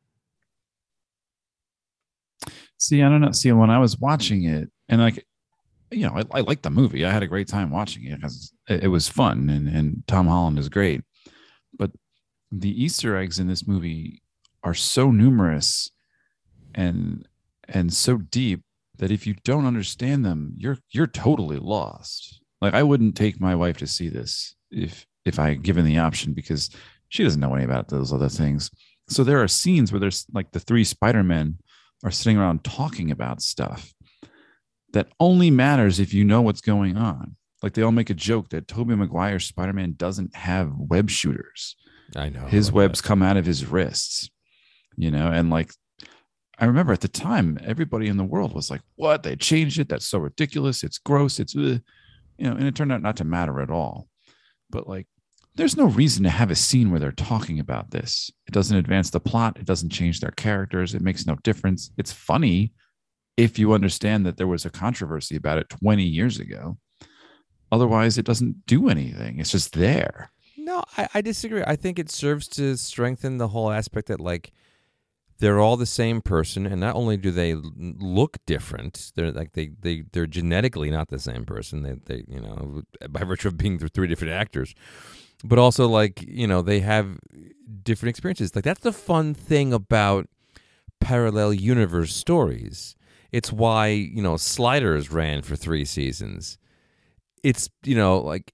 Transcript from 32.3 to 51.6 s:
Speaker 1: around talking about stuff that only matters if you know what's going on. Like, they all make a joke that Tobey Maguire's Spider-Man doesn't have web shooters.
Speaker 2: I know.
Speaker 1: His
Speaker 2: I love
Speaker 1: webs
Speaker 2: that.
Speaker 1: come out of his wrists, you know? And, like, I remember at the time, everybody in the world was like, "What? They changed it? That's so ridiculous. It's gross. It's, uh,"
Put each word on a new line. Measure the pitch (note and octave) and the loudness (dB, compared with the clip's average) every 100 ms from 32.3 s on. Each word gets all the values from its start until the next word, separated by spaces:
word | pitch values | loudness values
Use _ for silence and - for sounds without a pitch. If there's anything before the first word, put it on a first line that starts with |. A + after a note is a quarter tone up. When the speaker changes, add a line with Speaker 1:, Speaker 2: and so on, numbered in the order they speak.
| G#2+ | 4
Speaker 1:
around | F#2 E2 | 4 0
talking | - - D3 G#2 D#2+ | -4 -6 -6 -4 -4
about | B1+ A#1+ B1 | -4 -6 -6
stuff | - - G1+ - - _ _ _ - _ _ _ _ _ _ | -6 -6 -8 -8 -16 _ _ _ -20 _ _ _ _ _ _
that | G#2 - - | -2 -2 2
only | F3 F3+ E3+ | 6 8 8
matters | B2+ C3+ C#3 G#2 F2+ | 6 6 6 4 4
if | F#2+ | 2
you | G2 | 4
know | G2+ A2+ | 4 6
what's | A2+ G#2 | 4 2
going | - G2+ F#2+ G2 | 0 2 2 0
on. | A2+ C2+ - - _ - | -2 -4 -12 -16 _ -10
Like, | G2 | -6
they | A2+ | 0
all | A2+ | 2
make | A#2 G#2+ | 2 2
a | |
joke | E2 G2+ A2+ F2+ | -2 -2 -2 -2
that | E2 - | -10 -8
Tobey | A2 A#2+ | -6 -2
Maguire's | G#2 F#2+ E2 G2+ F#2 - | 0 0 -2 -2 -4 -6
Spider-Man | - F#2 G2 F2+ D2+ | -6 -4 -4 -4 -4
doesn't | F2+ G2 - - | -4 -4 -8 -8
have | F2+ F#2 D#2+ C#2 | -2 -2 -2 -4
web | C#2+ F2 G#2 | 0 2 2
shooters. | - D2+ A#1 - - - - _ _ - | 0 -2 -4 -10 -14 -14 -16 _ _ -14
Speaker 2:
I | - D2 | -8 -8
know. | B1+ C2 | -8 2
Speaker 1:
His | G#2 G2+ | 2 4
Speaker 2:
I | |
love | |
Speaker 1:
webs | G2+ G2 - | 4 4 2
Speaker 2:
that. | - | 2
Speaker 1:
come | G2+ | 4
out | F#2+ G2 | 4 4
of | E2+ | 2
his | C#2+ C2 | -2 0
wrists, | F2+ D#2 - - - - _ _ _ _ _ _ - | -2 0 -4 -6 -8 -10 _ _ _ _ _ _ -4
you | D#2+ | 0
know? | D2 E2 | 0 0
And, | E2 E2+ | 2 2
like, | D#2+ D#2 - _ _ - _ _ _ _ - | 0 -2 -10 _ _ -20 _ _ _ _ 0
I | A#2 | 2
remember | C3+ D#3+ | 4 2
at | F#2 | 0
the | F#2+ | -2
time, | - F3+ A3 E2+ D2 | -6 -2 0 0 -2
everybody | G#2 A2 D#3 A2+ G#2+ | -6 -4 -4 -2 -2
in | G2 | -2
the | |
world | F#2+ F2 - | -2 -2 -4
was | D2+ - | -6 -8
like, | - _ | -10 _
"What? | - D3+ D3+ | -4 0 0
They | D#3 | -2
changed | C#3 - D#3 D3+ D#3 | -4 0 2 2 -2
it? | - | -4
That's | C#2 - | -4 -4
so | F#2+ | -4
ridiculous. | D2 - D3 - C3+ A#2+ | -4 -4 -4 -2 -2 -4
It's | - - | -8 -10
gross. | - C#3+ C#3+ - | 0 2 2 0
It's, | - | -4
uh," | D3 | -2